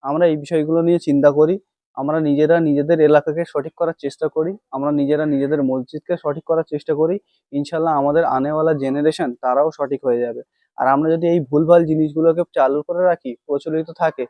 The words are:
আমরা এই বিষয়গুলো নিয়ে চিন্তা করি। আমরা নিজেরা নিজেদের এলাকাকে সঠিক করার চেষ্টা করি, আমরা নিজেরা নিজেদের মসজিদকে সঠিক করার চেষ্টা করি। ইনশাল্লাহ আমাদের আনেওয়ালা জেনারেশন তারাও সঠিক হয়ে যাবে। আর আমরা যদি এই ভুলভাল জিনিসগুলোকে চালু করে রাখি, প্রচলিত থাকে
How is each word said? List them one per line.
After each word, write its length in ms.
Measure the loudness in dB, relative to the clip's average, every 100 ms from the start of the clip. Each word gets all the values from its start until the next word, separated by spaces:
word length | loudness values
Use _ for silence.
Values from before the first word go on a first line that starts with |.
আমরা 220 | -4 0 2
এই 100 | 0
বিষয়গুলো 440 | -2 -4 0 0
নিয়ে 160 | 2 0
চিন্তা 320 | 2 4 4
করি। 240 | 4 2 0 _ _ _ -8
আমরা 220 | -4 -2
নিজেরা 360 | 0 2 2 2
নিজেদের 380 | 2 0 0 2
এলাকাকে 420 | 4 4 2 -6 -6
সঠিক 260 | -6 -8 _
করার 200 | -6 -4
চেষ্টা 280 | -10 -6 -6
করি, 240 | -4 -4 -6 _
আমরা 200 | -6 -2
নিজেরা 320 | -2 0 0 0
নিজেদের 340 | -2 0 0
মসজিদকে 520 | 0 -2 -6 -12 _ -6
সঠিক 280 | -4 -6
করার 220 | -4 -4 -2
চেষ্টা 240 | -6 -4
করি। 220 | 0 0 -2 _ _ _
ইনশাল্লাহ 400 | -8 -6 -4 -2
আমাদের 300 | 0 2 2
আনেওয়ালা 480 | 0 0 -2 0 0
জেনারেশন 560 | 0 -2 0 0 0 -6
তারাও 340 | -4 -2 0 0
সঠিক 300 | -2 -6 -4
হয়ে 160 | -2 0
যাবে। 220 | -2 -6 -14 _ _ -4
আর 80 | 0
আমরা 220 | 2 2
যদি 160 | 0 2
এই 120 | 0
ভুলভাল 400 | 0 0 6 4
জিনিসগুলোকে 580 | 4 0 0 2 0 0 -2
চালু 240 | 0 0 0
করে 200 | -4 0
রাখি, 260 | 0 0 -6 -12
প্রচলিত 440 | -6 -6 -4 -6 -6 -2
থাকে 260 | -4 -2 -10